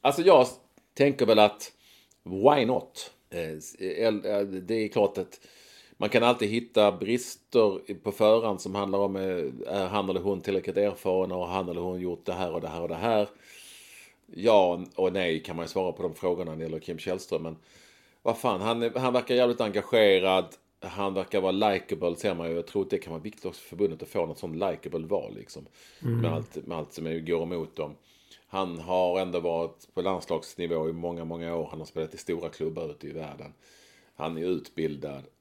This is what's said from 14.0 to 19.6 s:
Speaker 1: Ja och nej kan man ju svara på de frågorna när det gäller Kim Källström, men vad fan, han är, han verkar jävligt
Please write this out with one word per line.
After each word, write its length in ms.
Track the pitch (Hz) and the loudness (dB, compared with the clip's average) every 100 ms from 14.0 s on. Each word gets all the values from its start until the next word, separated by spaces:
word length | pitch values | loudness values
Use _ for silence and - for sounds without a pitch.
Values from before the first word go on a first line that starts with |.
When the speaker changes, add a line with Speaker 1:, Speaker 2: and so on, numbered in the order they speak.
| - _ _ | -20 _ _
Speaker 1:
Ja 500 | - 107 107 92 85 90 | -2 6 6 6 2 -6
och 180 | - 92 | -2 0
nej 300 | 95 87 80 | 0 0 -2
kan 140 | 82 82 | -4 -8
man 80 | |
ju 40 | 82 | -6
svara 240 | 95 92 | -2 -4
på 100 | 82 | -2
de 120 | 90 | -6
frågorna 360 | 78 92 87 85 | -2 -2 -2 -4
när 80 | 80 | -6
det 60 | |
gäller 140 | 80 78 | -6 -8
Kim 200 | - 82 | -8 -8
Källström, 440 | 92 90 - 80 | -6 -6 -4 -6
men 140 | 82 80 _ - - _ _ _ | -6 -10 _ -20 -20 _ _ _
vad 160 | - 113 | -4 0
fan, 220 | 127 95 | 0 0
han 220 | 104 117 | 0 0
är, 80 | 117 120 | -2 0
han 140 | 131 | 2
verkar 220 | 123 120 | 0 2
jävligt 260 | 123 123 117 | 2 4 2